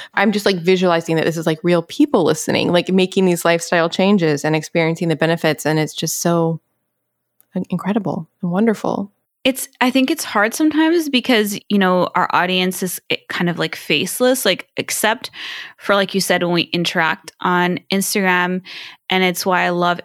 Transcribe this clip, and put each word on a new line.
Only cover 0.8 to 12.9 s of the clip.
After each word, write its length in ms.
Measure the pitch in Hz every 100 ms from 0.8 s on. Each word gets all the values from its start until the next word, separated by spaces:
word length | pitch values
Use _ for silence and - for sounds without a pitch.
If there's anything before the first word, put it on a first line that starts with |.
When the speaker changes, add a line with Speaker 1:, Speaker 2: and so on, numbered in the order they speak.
| 185 165 165 160
Speaker 1:
that 100 | 170
this 120 | 165
is, 100 | 160
like, 160 | 156
real 200 | 175 175
people 400 | 165 - 294 220
listening, 480 | 151 - - - -
like, 180 | 175 170
making 360 | 185 185 190 185
these 200 | 170 170
lifestyle 440 | 170 - 175 165
changes 560 | - 190 208 160 143 156
and 100 | 156
experiencing 520 | 151 170 160 165 165
the 80 | 156
benefits. 500 | 165 165 160 151 147
And 140 | 156
it's 160 | 151 -
just 240 | 170 -
so 400 | 175 170 165 160 _ _ _ _ _ _ _ _ _ 180
in-, 100 | -
incredible 600 | 175 185 220 175 - 160 -
and 100 | 180
wonderful. 600 | 180 226 208 - - 202 _ _ _
Speaker 2:
It's, 240 | 262 262 - -
I 80 | 254
think 220 | 262 262
it's 140 | 320 -
hard 280 | 214 214
sometimes 560 | - 311 294 320 349 302
because, 480 | 254 240 226 208 208 -
you 100 | 202
know, 300 | 185 185 - -
our 120 | -
audience 500 | 151 180 185 185 185
is, 180 | 180